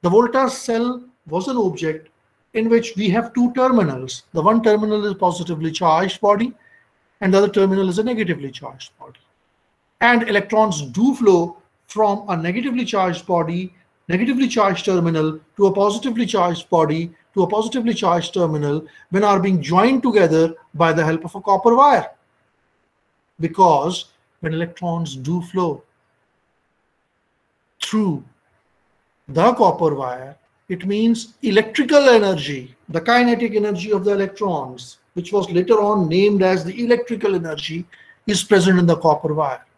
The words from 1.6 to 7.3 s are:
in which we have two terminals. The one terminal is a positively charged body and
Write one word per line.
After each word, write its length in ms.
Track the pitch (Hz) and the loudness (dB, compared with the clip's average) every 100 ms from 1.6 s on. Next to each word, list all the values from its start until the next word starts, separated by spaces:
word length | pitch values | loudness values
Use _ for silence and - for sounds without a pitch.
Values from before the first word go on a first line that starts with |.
| 196 160 160 156 - _ _ _ _ | -2 -2 -6 -8 -12 _ _ _ _
in 160 | 226 226 | -4 2
which 240 | 233 233 - | 2 0 -4
we 140 | 208 | 0
have 240 | 202 233 | 0 -2
two 180 | - 240 | 0 0
terminals. 680 | 254 254 247 170 131 127 - _ | 2 2 4 2 -2 -10 -14 _
The 80 | 165 | -2
one 200 | 170 226 | 2 2
terminal 420 | 226 214 214 214 208 | 4 2 2 -2 -4
is 80 | |
a 20 | 190 | 0
positively 560 | 180 175 175 160 160 | -2 -2 -6 -6 -6
charged 500 | 160 175 160 185 - | -2 2 2 0 0
body 320 | 208 202 240 - _ _ _ _ _ _ | 0 2 0 -6 _ _ _ _ _ _
and 120 | 196 | 2